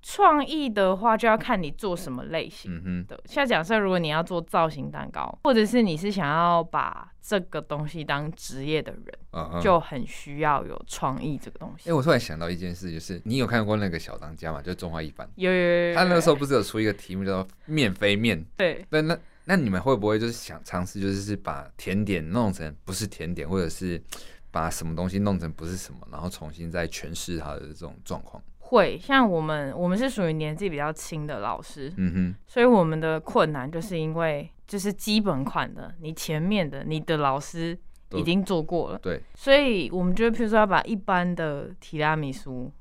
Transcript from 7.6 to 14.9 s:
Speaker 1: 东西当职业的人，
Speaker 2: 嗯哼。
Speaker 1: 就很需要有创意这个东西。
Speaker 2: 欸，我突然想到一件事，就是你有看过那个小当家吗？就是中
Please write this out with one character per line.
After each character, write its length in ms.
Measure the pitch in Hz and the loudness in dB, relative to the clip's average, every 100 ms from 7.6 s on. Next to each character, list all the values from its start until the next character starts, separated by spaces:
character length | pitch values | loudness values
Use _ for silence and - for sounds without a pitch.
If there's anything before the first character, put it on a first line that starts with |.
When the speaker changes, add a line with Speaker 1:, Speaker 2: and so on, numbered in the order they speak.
Speaker 1:
东 240 | 151 147 151 | -6 -6 -4
西 160 | 165 | -6
当 260 | 151 143 151 | -2 -2 -2
职 320 | - - 131 | -8 -10 -6
业 180 | 139 156 | 0 0
的 80 | 139 | -2
人， 140 | - - - - | -10 -14 -14 -10
Speaker 2:
嗯 180 | 165 151 | -8 -4
哼。 100 | 170 | 0
Speaker 1:
就 180 | 196 175 | 6 4
很 260 | 156 156 | 4 -6
需 360 | - - - 143 | -6 -8 -10 -2
要 260 | 151 139 - | 0 0 -2
有 160 | - - | -10 -10
创 340 | - 151 135 | -4 -4 -2
意 160 | 151 139 | -4 -6
这 100 | - | -8
个 60 | - | -14
东 120 | 160 160 | -14 -12
西。 100 | - | 0
Speaker 2:
欸， 40 | |
我 100 | 160 | 2
突 80 | 135 | 6
然 80 | 139 | 4
想 180 | - 78 | 2 -6
到 140 | 85 | -4
一 60 | 87 | -4
件 180 | 90 | -6
事， 180 | 87 92 | -8 -8
就 60 | 80 | -10
是 220 | 78 90 | -8 -10
你 120 | - 131 | -4 -2
有 100 | 120 | 2
看 180 | 117 | 0
过 120 | 104 107 | 2 2
那 120 | 101 | 0
个 80 | 82 | -2
小 220 | - - | -6 -12
当 180 | 76 80 | -12 -8
家 160 | 80 | -8
吗？ 80 | 76 | -6
就 120 | 76 | -6
是 20 | |
中 160 | 90 87 | -6 -6